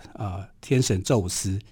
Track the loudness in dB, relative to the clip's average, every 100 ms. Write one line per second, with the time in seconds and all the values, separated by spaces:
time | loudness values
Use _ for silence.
0 | -12 -8 -8 -8 -10 -10 0 2 4 2
1 | 2 2 2 -2 -2 -4 -4